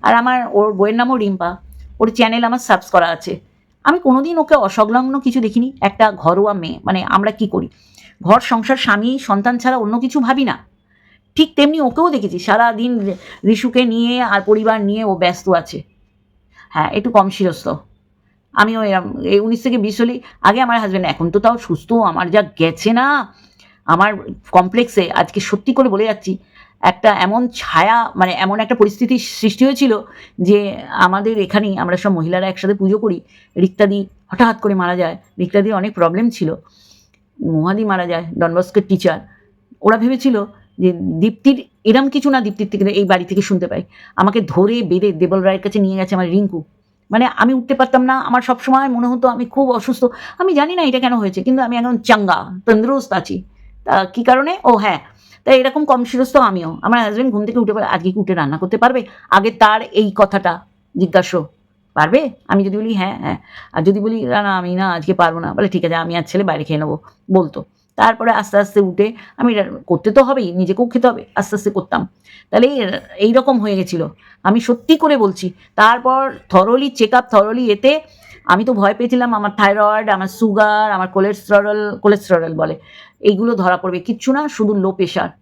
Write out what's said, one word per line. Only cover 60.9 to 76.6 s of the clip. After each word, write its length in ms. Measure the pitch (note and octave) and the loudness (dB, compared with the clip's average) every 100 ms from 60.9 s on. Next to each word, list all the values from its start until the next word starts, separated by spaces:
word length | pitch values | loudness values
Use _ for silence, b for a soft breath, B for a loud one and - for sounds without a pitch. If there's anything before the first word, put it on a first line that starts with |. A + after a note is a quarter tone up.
| - | -4
জিজ্ঞাসা, 420 | F3+ F#3 F3+ F3+ D3+ _ _ _ _ | 2 2 2 -4 -6 _ _ _ _
"পারবে?" 360 | - D#3 A#3+ D4 - _ | -2 2 2 0 -10 _
আমি 160 | G3 G3 | 0 0
যদি 120 | G3+ | -4
বলি, 160 | A3 | -4
"হ্যাঁ, 260 | G#3 F#3 - | -2 -4 -6
হ্যাঁ," 180 | D3 - B B B | -8 -8 B B B
আর 100 | - | -2
যদি 160 | E3 G3+ | 0 0
বলি, 240 | G#3 A3+ | -2 -4
"না, 200 | B2+ G#3 | -2 -2
না, 140 | G3+ F#3+ | -2 -4
আমি 180 | F3+ F3+ | -4 -2
না 180 | F#3+ | -2
আজকে 200 | E3+ D#3 | -4 -4
পারবো 260 | F#3 E3+ E3 | 0 0 0
না," 140 | D#3+ | -8
বলে, 140 | - G3 | -2 -2
"ঠিক 180 | F#3 E3+ | 0 -2
আছে, 100 | E3 | -4
আমি 200 | E3 E3+ | -4 -6
আর 80 | |
ছেলে 200 | E3 F#3 | -4 -2
বাইরে 200 | G3 D3+ | -2 -4
খেয়ে 160 | D3+ D3+ | -4 -4
নেবো," 200 | D3+ D#3 b b - | -4 -8 b b 0
বলতো। 320 | F#3 E3 - - _ _ - | 0 0 -6 -16 _ _ 0
তারপরে 360 | A3 A3 A3+ | 2 2 0
আস্তে 260 | A#3 G#3 G3+ | 0 2 0
আস্তে 220 | G3+ G#3 | 2 2
উঠে 340 | G3 F3 G#3 A#3 B B | 0 0 -2 -2 B B
আমি 160 | A#3+ | 0
এটা 180 | G#3+ G3 - - | 0 -2 -6 -4
করতে 240 | E3+ G#3+ | -2 2
তো 120 | G#3+ | 4
হবেই, 280 | C4 C4+ G3 | 4 2 -2
নিজেকেও 360 | F3 F3+ F#3+ A#3+ | -2 -2 0 0
খেতে 200 | A#3+ B3 | 2 0
হবে, 180 | A#3 - - | -2 -8 -6
আস্তে 200 | G3 G#3 | -4 -4
আস্তে 140 | G3+ | -4
করতাম। 380 | G3 F3+ - F#3 _ b b b | -4 -6 -6 -6 _ b b b
তাহলে 180 | G#3 B3 | 2 2
এই, 200 | C#4+ G3+ F#3+ - F3+ | 0 -4 -6 -10 -2
এইরকম 420 | G#3 A#3 C4 C4 | 2 2 2 0
হয়ে 160 | G#3 F#3+ | 0 -2
গেছিল, 320 | F3+ E3+ D#3 - b b | -2 -4 -6 -10 b b
আমি 160 | F#3 A3 | 0 0
সত্যি 380 | A3+ A#3+ - D#4+ | 2 -2 2 2
করে 200 | D#4 C#4+ | 4 2
বলছি। 360 | G3+ F#3 F#3 b b - | 2 -2 -8 b b 2
তারপর 560 | G#3+ A#3+ B3+ C4 C4+ A3+ _ | 4 4 0 0 -2 -6 _
thoroughly 400 | F#3 | 2